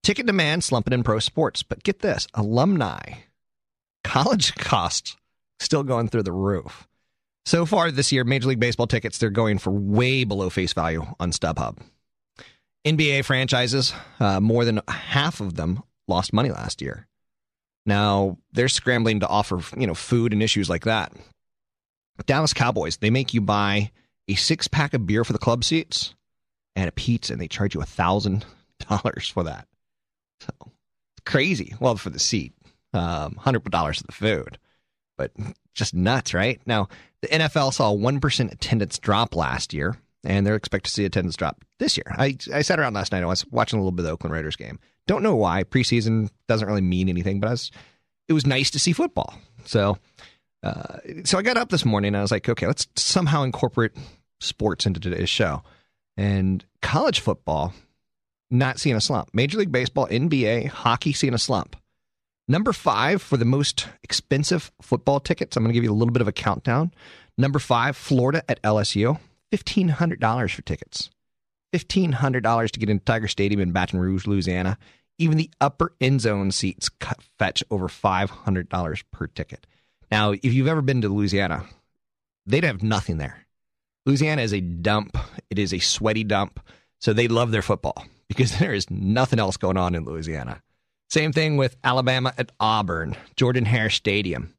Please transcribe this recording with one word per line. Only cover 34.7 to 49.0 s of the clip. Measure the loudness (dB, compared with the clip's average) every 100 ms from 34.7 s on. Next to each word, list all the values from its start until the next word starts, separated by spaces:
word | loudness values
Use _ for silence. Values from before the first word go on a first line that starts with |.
| _ _ _ _ -8
but | -8 -6 -12 -12 _
just | -6 -4
nuts, | 0 2 0 -2
right? | -2 -2 -2 -2
Now, | -2 -2 -8 -20 _
the | -2
N | 0
F | 2 2
L | 0
saw | 2 2
a |
one | 2 0 0
percent | 0 0 -2
attendance | -4 -2 -2 -2 -4
drop | 0 2 0 0
last | -2 -4 -6
year, | -4 -4 -4 _ _
and | -2 0 2
they're | 0
expected | -2 -6 -4
to |
see | -2 0
attendance | 0 -2 -2
drop | -4 -6 _ _
this | -2 -2
year. | -4 -2
I, | -2 -2 -6
I | -2
sat | 0 0
around | 0
last | -2 -2
night. | -2
I | 0
was | -2 -2
watching | -2 0 0
a |
little | 0
bit | -2
of | -4
the |
Oakland | -4 -6
Raiders | -6 -6 -8
game. | -12 -16 _ _ -2
Don't | 2
know | 2 2
why. | 2 2
Preseason | 0 0 2 2 2 2 0 _ -2
doesn't | 0 2
really | 0
mean | 2 2 0
anything, | 0 -2 -2
but | -2
I |
was, | -2 -6 -16 -20 _ _ _ 0
it |
was | 2 2
nice | 2 0
to | 0
see | 0
football. | 2